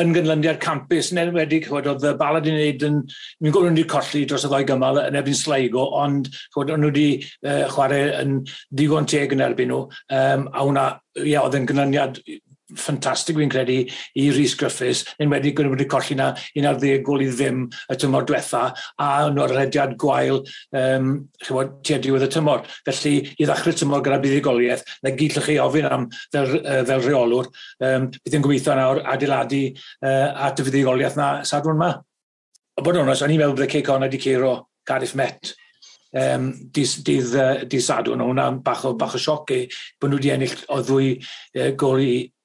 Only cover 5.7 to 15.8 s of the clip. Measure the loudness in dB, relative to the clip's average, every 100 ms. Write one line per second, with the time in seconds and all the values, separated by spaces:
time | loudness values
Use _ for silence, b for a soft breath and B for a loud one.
5.7 | 0 0 0 0 0 -2 B B -4 -2
6.7 | 2 2 4 2 2 B B -4 0 0
7.7 | 2 2 2 0 0 -2 -2 -4 B -6
8.7 | 0 2 2 2 0 0 0 0 0 -2
9.7 | -2 -6 B -4 0 2 2 -2 -2 0
10.7 | 2 0 -4 _ -6 0 2 2 0 0
11.7 | 2 2 2 0 -6 -16 -18 _ -20 _
12.7 | -10 -6 -4 -2 -2 -2 0 0 0 0
13.7 | 0 -2 -6 -8 0 2 4 2 0 -4
14.7 | -2 -2 -2 B -2 0 2 0 0 0
15.7 | 0